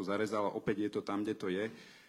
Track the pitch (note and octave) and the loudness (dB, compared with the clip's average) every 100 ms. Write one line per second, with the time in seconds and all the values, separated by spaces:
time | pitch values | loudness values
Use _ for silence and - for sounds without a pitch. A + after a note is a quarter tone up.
0 | F#2 G2+ G#2+ G#2+ G2+ A2 - G#2 G#2 G#2 | -2 0 2 2 2 0 0 2 2 0
1 | - G2+ G#2+ G#2+ G2 F#2 A2 - - - | -2 -2 0 0 0 0 -2 -6 -18 -20